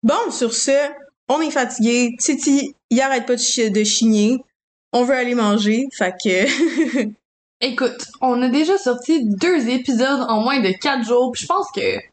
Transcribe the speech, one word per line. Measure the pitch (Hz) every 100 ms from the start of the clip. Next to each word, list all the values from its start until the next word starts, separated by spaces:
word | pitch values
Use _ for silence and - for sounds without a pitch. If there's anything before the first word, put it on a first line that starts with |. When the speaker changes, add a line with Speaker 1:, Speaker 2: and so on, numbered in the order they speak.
Speaker 1:
Bon, | 226 330 453
sur | - 233
ce, | - - 277 285 294 - _ _
on | 285
est | 320
fatigué. | 285 240 - 226 240 240 240
Titi, | - 277 - 277 277 - _
il | 226
arrête | 269 262 247
pas |
de | 247
chi-, | - - 220
de | 202
chigner. | 214 - 226 214 208 254 - _ _ _ _
On | 247
veut | 247
aller | 262 247
manger, | 240 214 208 208 220 269
fait | - 185 185
que | 214 185 233 254 320 254 294 - 214
<laughs> | - _ _ _ _
Speaker 2:
Écoute, | 262 - 254 - - -
on | 262 247
a | 254
déjà | 262 320 381
sorti | 254 247 247 320 226
deux | 196 339 349 233
épisodes | 254 254 233 262 277 240
en | 214
moins | 226 277
de | 196 185
quatre | 294 269 220
jours, | 240 254
puis | 247
je | -
pense | 359 403
que | - 190 196 -